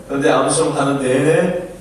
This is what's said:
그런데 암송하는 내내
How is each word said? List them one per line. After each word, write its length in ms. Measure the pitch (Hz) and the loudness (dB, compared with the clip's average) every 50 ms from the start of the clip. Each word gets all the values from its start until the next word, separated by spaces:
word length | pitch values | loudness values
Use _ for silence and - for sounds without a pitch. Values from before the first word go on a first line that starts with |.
| - | -10
그런데 240 | - 139 139 139 - | -8 -4 0 2 2
암송하는 720 | - - - - 143 160 160 147 143 - 139 139 139 131 127 | 2 2 2 2 2 0 0 0 0 -2 -2 -2 -2 -2 0
내내 600 | 127 127 143 147 156 165 170 180 185 175 - - - - - | 0 0 2 2 2 2 2 2 0 -2 -4 -6 -10 -12 -16